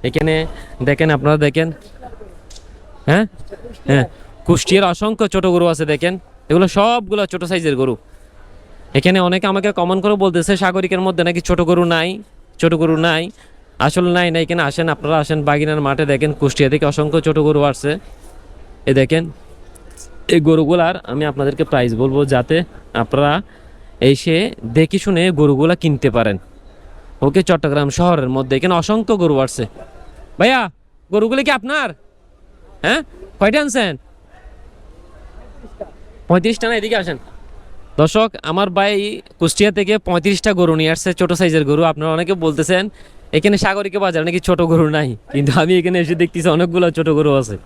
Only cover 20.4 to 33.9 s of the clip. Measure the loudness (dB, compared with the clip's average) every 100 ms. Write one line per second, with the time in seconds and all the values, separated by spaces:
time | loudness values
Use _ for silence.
20.4 | 4 2 2 2 0 -2 -8 -4 -4 -2
21.4 | -2 -2 -2 0 0 0 0 0 2 0
22.4 | 2 -2 -2 -12 -10 -6 -2 0 2 0
23.4 | -4 -18 -20 -20 -20 0 2 2 2 0
24.4 | -2 -6 -2 0 2 0 0 2 2 2
25.4 | 2 4 2 2 0 0 0 0 0 -2
26.4 | -6 -20 -20 -20 -20 -20 -20 -2 0 2
27.4 | 2 0 2 0 -2 0 2 2 0 -2
28.4 | 0 0 2 0 0 -2 0 0 2 2
29.4 | 0 -4 -8 -8 -20 -20 -20 -20 -20 0
30.4 | 2 2 -2 _ _ _ _ 0 0 0
31.4 | 0 -2 -2 -4 -4 -10 -20 _ _ _
32.4 | -20 -20 -20 -6 -2 0 -2 -16 -20 0
33.4 | 2 2 0 -2 -2